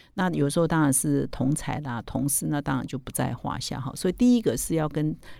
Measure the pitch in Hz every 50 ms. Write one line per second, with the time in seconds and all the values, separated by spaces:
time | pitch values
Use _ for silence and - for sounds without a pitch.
0 | - _ _ 196 185 185 165 151 143 143 143 170 165 156 170 160 151 143 170 -
1 | - 151 143 139 135 135 - - 127 131 151 156 - - - - 151 139 120 117
2 | - - - 123 131 143 - - 165 156 151 147 143 147 139 127 120 - - 131
3 | - - - - 131 127 117 - - - - - - - - 131 120 131 - -
4 | - 185 180 - 240 247 247 240 - - - - - - 165 160 156 151 - 156
5 | 151 151 160 - - - -